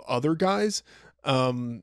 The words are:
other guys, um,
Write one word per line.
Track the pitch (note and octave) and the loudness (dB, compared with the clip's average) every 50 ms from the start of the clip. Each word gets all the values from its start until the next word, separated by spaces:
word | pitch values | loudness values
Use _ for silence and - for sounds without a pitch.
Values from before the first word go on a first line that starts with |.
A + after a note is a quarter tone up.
| - | -4
other | - B2+ B2 B2+ D3+ E3 | -2 -2 0 2 0 0
guys, | D#3+ F#3 F#3 G3 G3+ G#3 G#3+ G3+ - - - - - - - _ _ - | 2 2 0 2 2 0 -2 -2 -4 -10 -12 -20 -20 -20 -20 _ _ -2
um, | C#3+ C3+ C3 B2+ B2+ B2 B2 B2 A#2+ A#2 A2 | 0 2 2 2 2 0 -2 -4 -6 -8 -10